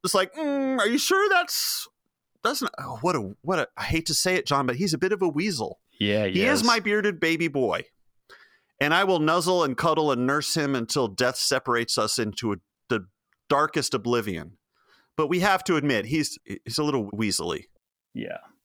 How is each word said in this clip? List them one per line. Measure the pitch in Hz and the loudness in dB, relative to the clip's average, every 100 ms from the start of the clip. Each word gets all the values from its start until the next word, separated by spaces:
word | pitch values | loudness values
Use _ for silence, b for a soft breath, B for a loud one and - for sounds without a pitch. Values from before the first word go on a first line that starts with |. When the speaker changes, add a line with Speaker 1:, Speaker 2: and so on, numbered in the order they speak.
Speaker 1:
It's | 180 | 2
like, | 190 185 | 0 0
"Mm, | 294 302 277 269 262 | -2 -2 -2 0 0
are | 208 | 2
you | 254 | 2
sure | - 381 415 | 2 2 4
that's, | 370 349 - - - - _ _ _ _ _ | 2 2 -4 -4 -6 -8 _ _ _ _ _
that's | 226 269 | -4 -2
not, | 262 - | -6 -8
oh, | 135 110 | -12 -4
what | 156 | -2
a, | 160 98 101 | -2 -4 -10
what | 151 180 | -2 -2
a, | 131 - | -2 -6
I | |
hate | - 165 160 | -2 -2 0
to | |
say | 151 185 | -2 0
it, | 185 - | 0 0
John, | 139 127 | 0 0
but | |
he's | 123 190 | 0 -2
a | 156 | 0
bit | 185 | 0
of | 202 | 0
a | 180 | 0
weasel. | 147 202 151 104 - _ _ | 0 -2 -2 -6 -8 _ _
Speaker 2:
Yeah, | 104 104 104 | 0 2 2
he | 92 | 2
Speaker 1:
He | |
is | 226 285 | 2 2
Speaker 2:
is. | 226 | 2
Speaker 1:
my | 233 | 2
bearded | 214 208 208 175 | 2 2 0 0
baby | 165 165 165 | 0 0 0
boy." | 139 120 80 - _ _ _ _ B B B B _ | 0 0 -2 -6 _ _ _ _ B B B B _
And | 143 | 2
I | 170 | 4
will | 196 180 | 4 4
nuzzle | 151 170 170 180 | 4 2 2 2
and | 151 123 | 2 2
cuddle | 165 156 151 | 2 2 2
and | 123 127 | 2 2
nurse | 143 143 165 | 0 0 -2
him | 143 | 0
until | 135 117 147 117 | -2 -2 -2 -2
death | 92 123 127 | 0 0 0
separates | - 131 - 120 117 - | 0 0 0 -2 0 0
us | 107 - | 0 0
into | 110 98 113 | -4 -2 -4
a, | 98 _ _ _ | -4 _ _ _
the | 113 92 _ _ _ _ | -4 -4 _ _ _ _
darkest | 143 151 160 135 | 2 2 0 -2
oblivion. | 127 117 120 104 85 78 101 _ b b b b - | -4 0 0 0 -6 -10 -18 _ b b b b -4
But | 151 | 0
we | 180 | 2
have | 196 190 | 2 2
to | 185 160 | 2 0
admit, | 143 117 104 | 2 0 0
he's, | 156 147 - - 98 | -2 -2 -6 -14 -14
he's | - 113 | -6 -4
a | |
little | 151 139 101 | 0 -2 -2
weaselly. | 101 110 92 85 80 - _ _ _ _ | -2 -2 -2 -4 -6 -8 _ _ _ _
Speaker 2:
Yeah. | 58 52 50 - _ | -12 -10 -12 -14 _